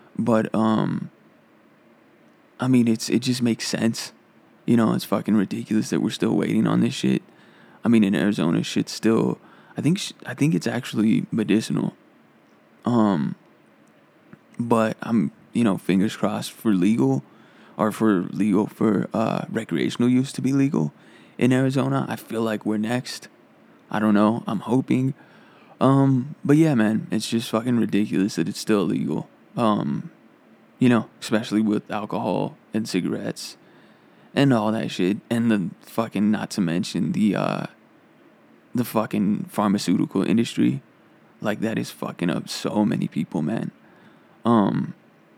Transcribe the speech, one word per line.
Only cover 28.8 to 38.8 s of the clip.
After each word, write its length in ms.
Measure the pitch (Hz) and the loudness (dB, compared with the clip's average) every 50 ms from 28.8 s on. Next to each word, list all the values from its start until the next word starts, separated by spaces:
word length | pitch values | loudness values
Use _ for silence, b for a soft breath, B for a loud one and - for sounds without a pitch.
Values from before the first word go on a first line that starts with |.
| 90 | 2
illegal. 460 | 85 104 - - 71 76 - - - - _ _ _ - | 0 -2 -2 -2 -4 -4 -6 -6 -10 -18 _ _ _ -6
Um, 540 | - 120 110 104 104 104 - - - - 170 - - _ - - _ _ _ - _ _ _ _ _ | -2 0 0 0 0 -2 -4 -4 -6 -8 -12 -18 -20 _ -20 -20 _ _ _ -20 _ _ _ _ _
you 100 | 131 123 | 4 4
know, 200 | 123 113 107 - - - | 4 4 0 -4 -12 -16
especially 400 | - - 123 107 120 - 101 107 | -6 -2 -2 -2 -2 0 0 0
with 300 | 110 107 107 - - - | 0 2 0 -2 -4 -6
alcohol 640 | 87 104 104 - - 92 120 113 92 101 101 107 - - _ _ - | -8 -8 -6 -6 -6 -4 -4 -2 -2 -2 -4 -4 -8 -14 _ _ -6
and 160 | 110 110 - | -4 -4 -2
cigarettes 680 | - 92 85 - 110 104 104 113 - - - - - _ b b b b b b b b b b b b b b b | -4 -4 -2 -2 -4 -4 -6 -8 -8 -8 -12 -16 -16 _ b b b b b b b b b b b b b b b
and 200 | - 143 139 127 | 2 4 4 4
all 180 | 113 104 110 | 4 2 0
that 220 | 110 113 - - - | -2 -2 -4 -6 -2
shit. 260 | - 92 90 104 113 - - | 0 0 0 0 -2 -4 -4
And 220 | 117 117 117 117 | -2 0 2 2
the 200 | 110 104 87 90 - - | 2 2 0 -2 -6 -10
fucking, 500 | - - - - 113 110 - 95 104 104 | -20 -8 -4 -4 -4 -2 -2 0 0 0
not 200 | 107 98 110 - | 0 0 -4 -6
to 100 | - - | -4 -2
mention 520 | 95 82 80 87 107 - - 90 92 - - | -2 0 0 -2 -4 -4 -4 -4 -4 -2 0
the, 220 | - 107 104 - | 0 2 2 2
uh, 320 | 50 50 50 50 50 - - - _ _ _ _ _ _ _ _ _ _ _ _ _ _ _ _ _ _ _ _ | 0 0 -2 -2 -4 -6 -8 -14 _ _ _ _ _ _ _ _ _ _ _ _ _ _ _ _ _ _ _ _
the 100 | 120 | -4